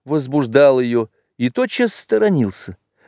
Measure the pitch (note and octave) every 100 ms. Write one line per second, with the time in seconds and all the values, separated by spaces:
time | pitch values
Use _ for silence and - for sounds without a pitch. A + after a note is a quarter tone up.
0 | C3 D3+ B2+ D3 B2 C3+ C#3+ C3 A#2+ A#2
1 | A2 _ _ - B2+ B3 B3+ - A#3+ -
2 | - G#3+ G#3+ D#3+ G#2 - - F2+ _ _